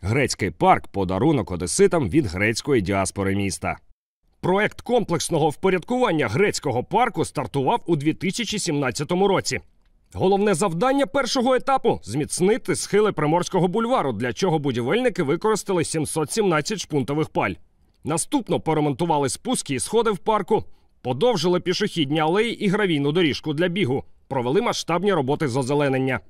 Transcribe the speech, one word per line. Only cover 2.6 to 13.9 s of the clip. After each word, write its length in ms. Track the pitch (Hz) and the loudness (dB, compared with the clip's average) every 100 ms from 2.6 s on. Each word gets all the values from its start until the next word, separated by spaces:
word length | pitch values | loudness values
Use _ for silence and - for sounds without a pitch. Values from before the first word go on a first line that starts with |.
| - 135 | 0 0
діаспори 540 | 92 98 95 - 98 98 | 2 0 -2 -2 -2 0
міста. 420 | 98 - 92 78 _ - _ _ _ _ | -2 -4 -6 -8 _ -20 _ _ _ _
Проект 400 | - 190 208 - | -2 0 0 -4
комплексного 680 | - 240 190 170 - 165 156 | -2 0 0 -2 -2 0 0
впорядкування 800 | 143 196 185 - 247 247 160 127 | 0 0 0 0 0 2 2 0
грецького 560 | 104 202 - 147 120 | 2 0 0 -2 -4
парку 420 | - 202 240 170 147 | 0 2 2 0 -4
стартував 580 | - 123 139 135 226 - | -4 -4 -2 0 0 0
у 100 | 160 | 0
дві 180 | 143 | 0
тисячі 460 | - 175 190 226 208 | -2 -4 -4 -4 -4
сімнадцятому 680 | - 147 135 117 147 180 196 | -2 -2 -2 -2 -2 2 2
році. 320 | 180 - 127 - _ _ _ _ | 2 0 -6 -8 _ _ _ _
Головне 400 | 90 165 196 208 | -2 2 2 2
завдання 520 | 180 202 165 240 277 277 | 2 0 0 2 2 2
першого 500 | 277 254 269 240 254 | 0 0 0 2 2
етапу — 440 | - 269 254 131 | 2 0 2 -2
зміцнити 720 | - 120 143 - 180 220 - 156 | -2 -4 -4 0 2 2 0 -4
схили 360 | - 196 214 | 0 2 2
Приморського 560 | - 147 170 175 190 180 | 2 2 2 0 0 0
бульвару, 460 | 185 226 | 0 0